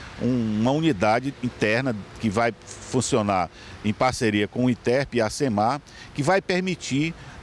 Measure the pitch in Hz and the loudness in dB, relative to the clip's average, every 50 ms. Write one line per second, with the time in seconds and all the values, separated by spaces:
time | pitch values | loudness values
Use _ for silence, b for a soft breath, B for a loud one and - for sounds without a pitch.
0 | B B B B - 120 131 123 113 110 107 107 113 123 139 156 165 160 131 90 | B B B B -2 0 0 0 0 0 0 2 2 2 2 2 2 2 2 2
1 | 107 107 110 123 127 139 139 - - 123 - - 120 107 107 120 135 135 113 101 | 2 2 2 2 0 -2 -6 -4 -6 -6 -4 0 0 2 2 2 2 0 -2 -4
2 | 92 - - - - 113 92 113 117 120 107 - - - - - - - - 131 | -6 -12 -12 -4 -2 -2 2 2 2 0 0 -4 -12 -18 -18 -16 -12 -4 -2 -2
3 | 117 - 139 117 104 101 98 92 85 80 B B B B B B - 107 107 - | 0 2 2 2 2 2 2 2 0 -2 B B B B B B -4 -4 0 2
4 | 131 127 123 - 127 110 104 104 104 98 - 120 123 127 120 - - 120 120 139 | 2 0 0 2 0 2 2 2 0 0 0 0 0 0 0 0 0 0 2 2
5 | 139 - - 120 110 107 - - 143 131 107 104 107 117 135 147 - B B B | 0 0 0 0 0 0 0 -2 -2 0 2 2 2 2 0 -2 -6 B B B
6 | B B B - - 151 185 196 - - 185 180 185 185 175 - - - 131 139 | B B B -4 0 2 2 2 2 0 -2 -2 0 -2 -4 -4 -4 -2 0 0
7 | 151 165 160 B B B B B | 0 -2 -4 B B B B B